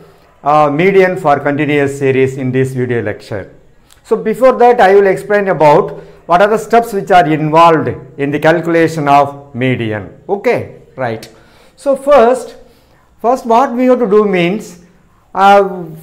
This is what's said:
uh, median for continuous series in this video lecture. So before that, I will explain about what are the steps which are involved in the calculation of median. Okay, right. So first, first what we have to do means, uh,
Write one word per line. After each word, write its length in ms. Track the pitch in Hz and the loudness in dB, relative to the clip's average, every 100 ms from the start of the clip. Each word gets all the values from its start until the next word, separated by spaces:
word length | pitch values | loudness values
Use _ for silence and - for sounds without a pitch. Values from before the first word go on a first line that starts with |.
| - _ _ _ | -20 _ _ _
uh, 260 | 143 151 151 | -2 2 2
median 460 | 143 190 190 185 185 | 0 2 2 2 0
for 240 | 151 143 | 0 0
continuous 580 | 143 143 151 147 139 139 | -2 -4 -2 -2 -2 -2
series 380 | 139 131 131 135 | -2 0 -2 -2
in 160 | 127 | -4
this 200 | 131 131 | -2 -4
video 300 | 131 123 120 | -4 -4 -4
lecture. 500 | 104 101 - 104 90 - _ _ _ _ | -6 -10 -12 -12 -12 -18 _ _ _ _
So 100 | - | -6
before 380 | 214 196 214 262 214 | -4 -4 0 0 4
that, 220 | 240 240 | 4 4
I 140 | 190 | 4
will 140 | 202 196 | 4 2
explain 400 | 190 - 208 196 | 0 -2 -2 -2
about 500 | 165 151 156 - - - - - | 2 4 4 0 -8 -18 -20 -4
what 140 | 175 | 0
are 60 | 208 | 2
the 100 | 220 | 0
steps 360 | - 233 226 | 0 0 0
which 180 | 196 175 | -6 0
are 160 | 180 151 | 2 2
involved 640 | 156 151 156 170 160 123 107 - - | 0 0 4 4 4 -2 -8 -14 -8
in 140 | 143 | -6
the 80 | 147 | -2
calculation 680 | 156 170 165 165 160 160 143 | 0 0 0 0 0 -2 2
of 440 | 143 139 - - 117 | 2 2 -4 -16 -6
median. 680 | 131 120 113 107 95 - - | -4 -2 -4 -8 -10 -18 -8
Okay, 540 | 202 247 175 104 - - | -6 -2 -4 -6 -16 -20
right. 340 | - 123 220 - _ _ _ _ | -10 -8 -8 -12 _ _ _ _
So 220 | _ 277 269 | _ -4 -4
first, 600 | 277 285 233 254 - - - _ _ _ _ _ | 2 4 4 0 -6 -18 -20 _ _ _ _ _
first 240 | 220 254 | -4 -4
what 280 | 240 226 269 | 0 0 0
we 140 | 240 254 | 0 0
have 120 | 247 | 0
to 100 | 226 | 2
do 160 | 208 | 0
means, 600 | 208 185 170 208 - - _ _ _ _ _ | 0 0 -2 -4 -10 -20 _ _ _ _ _
uh, 500 | 185 196 202 190 185 165 160 | 0 4 4 2 -4 -12 -16